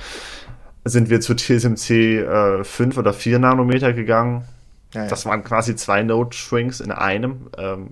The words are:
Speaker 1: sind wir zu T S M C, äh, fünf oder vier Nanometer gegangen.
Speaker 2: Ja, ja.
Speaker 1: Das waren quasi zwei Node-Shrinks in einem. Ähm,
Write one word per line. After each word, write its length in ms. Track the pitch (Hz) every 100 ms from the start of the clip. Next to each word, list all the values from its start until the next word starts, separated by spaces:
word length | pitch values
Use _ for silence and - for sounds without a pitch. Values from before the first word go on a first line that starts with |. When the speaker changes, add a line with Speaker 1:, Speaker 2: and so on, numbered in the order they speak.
| - - - - - - - -
Speaker 1:
sind 280 | 120 120 117
wir 100 | 113
zu 140 | 113 117
T 180 | -
S 100 | 120
M 140 | 120 110
C, 400 | - 113 113 110
äh, 460 | - 104 101 98
fünf 340 | 98 - 123 131
oder 160 | 104
vier 240 | 101 117 120
Nanometer 560 | 127 131 123 127 135
gegangen. 500 | 120 110 113 120 120 120 - - - _
Speaker 2:
Ja, 100 | 110
ja. 40 | 104
Speaker 1:
Das 200 | 107 110
waren 160 | 107
quasi 320 | 117 113 113 107
zwei 260 | - 101
Node-Shrinks 760 | 113 113 120 - - 120 120 -
in 120 | -
einem. 560 | - 98 101 127 131 - -
Ähm, 340 | 98 95 95